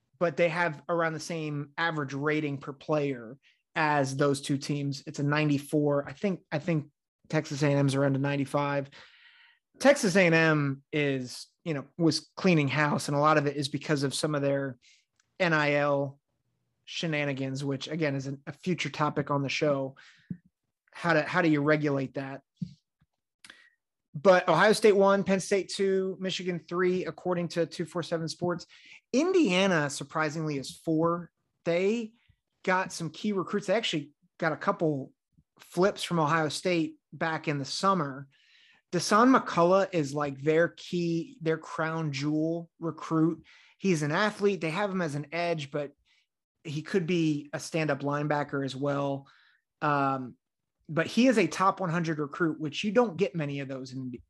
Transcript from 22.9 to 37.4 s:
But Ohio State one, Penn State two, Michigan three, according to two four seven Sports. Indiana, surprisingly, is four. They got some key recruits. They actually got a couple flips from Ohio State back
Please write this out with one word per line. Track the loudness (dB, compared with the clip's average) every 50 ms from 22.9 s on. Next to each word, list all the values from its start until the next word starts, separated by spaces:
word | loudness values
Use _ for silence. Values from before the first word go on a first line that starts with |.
| _ _ _ _ _ _ _ _ _ _ -20 -20 -20 -20 -20 _ _ _ _ _ _ _ _ _ -6
But | 2 6 8 8 8 6 4
Ohio | 4 6 6 6 6
State | 6 6 6 6
one, | 8 6 6 6 4 2
Penn | 2 0 0
State | 0 0 0 0 -2 -2
two, | -4 -2 0 0 2 0 0 -2 -4 -6
Michigan | -6 -6 -6 -4 -4 -4 -6 -6 -6
three, | -6 -2 0 2 2 2 0 -2
according | -4 -8 -6 -4 -4 -2 -2 -2 -2
to | -2 -2 -2
two | -2 -4 -6 -8
four | -6 -6 -6 -6
seven | -4 -4 -4 -4 -6
Sports. | -6 -4 -4 -4 -4 -4 -8 -14 -20 -20 -20 -20 -20 -20 _ _ 0
Indiana, | 0 2 4 4 4 4 4 4 4 4 4 4 2 0 0
surprisingly, | -4 -8 -10 -6 -4 -2 -2 -2 -2 -4 -4 -4 -4 -6
is | -6 -10 -14 -10 -4
four. | -2 0 2 2 0 0 -2 -6 -12 _ _ _ _ _ _ -4
They | -2 -2 0 0 0 0 -2 -4 -8 -12 _ _ _ _ _ _ _ _ _ -2
got | 0 0 0 0 -4 -6
some | -8 -8 -8
key | -8 -6 -4 -4 -2
recruits. | -2 -2 -2 -4 -4 -2 0
They | 0
actually | 0 0 -2 -4 -4 -6 -8 _ _ _ _ _ -4
got | -2 -2 -2
a |
couple | -2 0 -2 0 0 0 0 0 -2 -6 -10 _ _ _ _ _ _ _ _ _ -20
flips | -20 -6 0 2 2 2 2 -2 -4
from | -2 0 0
Ohio | 2 2 2 2 0 0
State | -2 -4 -2 0 0 0 0 -2 -4 -12 _ _ -10
back | -6 -4 -4 -4 -4